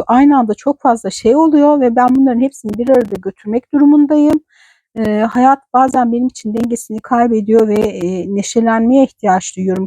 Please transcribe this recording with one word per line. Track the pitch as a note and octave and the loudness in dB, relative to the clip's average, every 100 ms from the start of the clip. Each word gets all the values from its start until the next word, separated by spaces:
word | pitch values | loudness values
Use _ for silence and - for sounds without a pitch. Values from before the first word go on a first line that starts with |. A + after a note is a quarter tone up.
| - | 0
aynı | A#3+ C#4+ C#4 | 2 4 2
anda | A3+ | 0
çok | G#3 C#4 C#4+ | -4 -4 -4
fazla | C4+ A#3 G3 | -2 -2 -4
şey | - A3+ C#4 | -4 0 2
oluyor | D#4+ D4 C#4+ D4 | 2 2 2 2
ve | B3 A#3 | 0 0
ben | B3 C4 | 0 2
bunların | C4+ A#3 | 2 0
hepsini | C4+ - G#3+ G#3 | -2 -6 -10 -6
bir | A#3+ | 0
arada | B3+ G#3+ F#3+ | 0 0 -6
götürmek | F#3+ - G#3 A#3 - | -10 -12 -6 -6 -2
durumundayım. | C#4+ C#4+ D4 D4 D4+ D4 D#4 _ _ _ _ _ A3 | 2 4 4 2 2 2 0 _ _ _ _ _ -6
E, | G#3+ G#3 | -4 -2
hayat | A3+ A#3+ B3+ C#4 _ | -2 0 2 0 _
bazen | B3 C4+ B3+ A#3+ | 0 0 0 -2
benim | A#3+ B3+ | -2 -4
için | - G#3+ | -6 -8
dengesini | A3 A#3 A#3+ - G#3+ | -6 -6 -6 -10 -12
kaybediyor | - A#3+ A#3+ A3 G#3 A3+ A3 | -4 0 0 0 0 2 2
ve, | G#3 | 0
e, | A3 F#3+ F3 F#3 E3+ G3+ | -2 -4 -6 -6 -6 -6
neşelenmeye | G3 A#3 A3+ A3+ A3+ C4+ | -4 -2 0 0 2 2
ihtiyaç | C4+ _ G#3 F#3 - - | 2 _ -2 -2 -2 -8
duyuyorum, | F#3+ F#3 | -4 -4